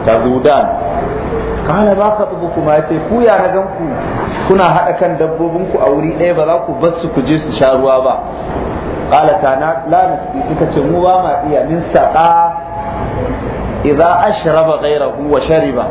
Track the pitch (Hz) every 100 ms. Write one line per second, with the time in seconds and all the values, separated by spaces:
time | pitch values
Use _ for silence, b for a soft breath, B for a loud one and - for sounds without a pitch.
0 | 113 110 120 127 139 139 - - - -
1 | - - - - - - - 180 214 196
2 | 208 214 196 170 170 160 151 151 156 160
3 | - 233 233 196 185 190 190 - 160 120
4 | - - - - - 196 175 180 175 175
5 | 175 156 160 160 170 170 190 - 135 147
6 | 160 156 175 175 151 170 - 135 165 170
7 | - 143 123 156 135 113 135 127 135 131
8 | 131 110 - - - - - - - -
9 | - 143 151 143 139 135 156 165 151 175
10 | 185 - - 135 - 156 160 151 139 175
11 | 180 185 175 139 151 143 - 165 165 165
12 | 131 151 170 170 - - - - - -
13 | - 254 254 - - - - - 143 147
14 | 170 175 - - 165 156 160 151 147 147
15 | 135 123 147 143 - 160 143 123 104